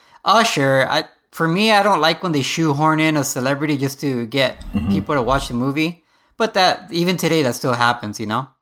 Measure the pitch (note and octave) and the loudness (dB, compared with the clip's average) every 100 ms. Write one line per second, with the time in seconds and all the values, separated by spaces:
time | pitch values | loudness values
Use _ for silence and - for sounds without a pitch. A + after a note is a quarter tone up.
0 | _ - - G#3 A3 - C3+ C3+ C3 D3+ | _ -8 0 2 2 2 2 2 2 -2
1 | D#3 _ _ - E3 F3 A3 G#3 G3+ F#3 | -6 _ _ -4 -2 2 2 4 4 2
2 | D#3 E3+ F#3 D3 C3+ - D#3+ C#3 D#3 D#3 | 2 0 -2 -2 -2 0 0 2 2 2
3 | D#3 D3+ C3 C#3 B2+ C#3 D3+ C#3+ C3+ C3+ | 2 0 -2 -2 -2 -2 -2 -2 -2 -4
4 | D3 B2+ A#2 C#3 B2+ - - G2+ D#2+ - | -4 -4 -4 0 -2 -2 -8 -6 -2 -2
5 | - D3 A#2 C3+ - A#2+ C3 C#3 D#3 E3+ | 0 -2 0 0 -2 -4 -2 0 -2 -4
6 | _ _ _ - A3 G#3 F#3 - - E3+ | _ _ _ -4 -2 2 2 2 -4 -2
7 | F3 F3 E3 D#3+ C3 A#2+ C3 A#2+ A#2+ B2 | 0 0 0 2 0 0 -2 2 2 0
8 | G#2+ G2+ G#2 A2+ C3+ _ | -4 -8 -4 -4 -6 _